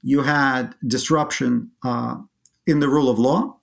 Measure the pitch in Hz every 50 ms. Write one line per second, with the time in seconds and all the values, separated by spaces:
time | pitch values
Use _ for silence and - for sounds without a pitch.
0 | - 120 139 143 147 151 147 147 139 135 131 127 123 120 - _ - 123 110 127
1 | - - 160 156 151 151 - - 139 123 123 120 113 - _ _ - 127 120 120
2 | 120 117 - - - _ _ _ _ - _ _ _ - 156 147 147 143 131 151
3 | 143 127 120 107 117 127 147 190 254 277 - _